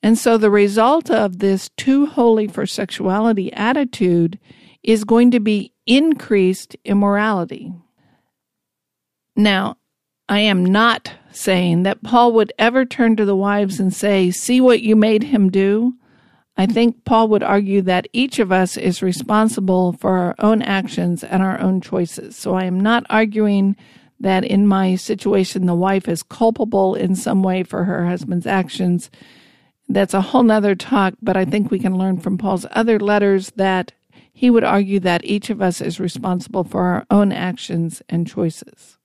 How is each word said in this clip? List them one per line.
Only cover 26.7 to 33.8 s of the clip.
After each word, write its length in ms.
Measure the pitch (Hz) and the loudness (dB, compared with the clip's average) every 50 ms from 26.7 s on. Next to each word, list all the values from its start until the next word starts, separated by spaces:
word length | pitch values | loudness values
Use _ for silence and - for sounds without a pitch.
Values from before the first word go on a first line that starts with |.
| 226 202 196 190 185 | 0 0 0 0 0
in 180 | - - 180 190 | -2 -2 -2 -2
some 300 | 185 - - 202 190 190 | -2 -2 -4 -2 -2 0
way 200 | 190 185 185 180 | -2 -2 -2 -4
for 200 | - - - 175 | -6 -4 -4 -4
her 220 | 190 185 - 175 | -4 -2 -2 -2
husband's 420 | 175 175 180 151 - 180 175 165 - | -4 -4 -4 -6 -6 -6 -4 -4 -2
actions. 640 | 196 190 185 - - - 185 180 175 175 - - _ _ - - - _ _ _ _ _ _ _ _ _ _ _ | -2 -2 -2 -4 -4 -4 -2 -2 -2 -2 -4 -8 _ _ -20 -20 -20 _ _ _ _ _ _ _ _ _ _ _
That's 240 | - 190 196 190 - | 0 0 0 0 0
a 80 | 196 | -2
whole 220 | 185 - - 254 247 | -2 0 0 2 4
nother 320 | 226 214 214 202 208 196 | 4 4 2 2 0 -2
talk, 400 | 185 - - - 233 196 190 180 _ | -2 -4 -2 0 0 0 0 -2 _
but 140 | - - 185 | -4 -2 0
I 80 | 190 190 | 0 0
think 260 | 160 165 208 202 - | 0 -2 -2 -2 -2
we 80 | - 190 | -4 -2
can 200 | - 190 185 185 | -2 -2 -2 0
learn 220 | 190 190 185 180 | -2 -2 -2 -2
from 180 | 170 - 196 180 | -4 -4 -6 -4
Paul's 280 | 214 196 190 175 - - | -2 -4 -4 -4 -6 -6
other 280 | - - 226 233 226 208 | -4 -2 0 0 0 0
letters 520 | 202 202 208 208 202 202 196 190 190 - _ - | 0 0 0 2 2 2 0 0 -2 -6 _ -2
that 340 | 190 190 190 185 | 0 0 0 -2